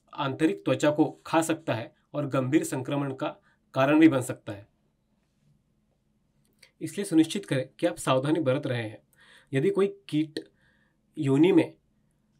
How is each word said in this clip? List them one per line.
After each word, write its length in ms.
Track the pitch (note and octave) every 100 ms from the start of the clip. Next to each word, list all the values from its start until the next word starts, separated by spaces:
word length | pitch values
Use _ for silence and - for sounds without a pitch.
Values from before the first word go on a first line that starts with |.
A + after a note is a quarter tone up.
| _
आंतरिक 500 | - C#3 B2+ D#3+ G3 -
त्वचा 260 | C3 D3+
को 180 | D3 C#3 - -
खा 160 | E3
सकता 320 | D#3+ D#3+ -
है 200 | A2+ - _ _
और 140 | D3 C3+
गंभीर 340 | C3+ B2+ D#3+
संक्रमण 500 | F3+ C3+ B2 C#3+ C#3
का 220 | C3+ D3 - _ _ _ C3+
कारण 240 | C#3 D#3
भी 80 | D#3+
बन 140 | C3+
सकता 320 | A#2+ A#2+ -
है। 140 | G2+ - _ _ _ _ _ _ _ _ _ _ _ _ _ _ _ _ _ _ _ _ _
इसलिए 240 | D#3+ - G3+
सुनिश्चित 400 | D#3+ D#3+ - -
करें 220 | C3+ - -
कि 80 | E3
आप 100 | -
सावधानी 420 | D3+ C3 C#3 E3
बरत 260 | D#3 D#3 C3+
रहे 160 | A#2+
हैं। 180 | G#2+ A2 _ _ - - _
यदि 180 | C3+ F#3+
कोई 180 | F#3+ G3 - -
कीट 380 | D3+ D#3 - - _ _ _ _ _ _ -
योनि 340 | C#3 C#3 E3+
में 220 | F3+ - - _ _ _ _ _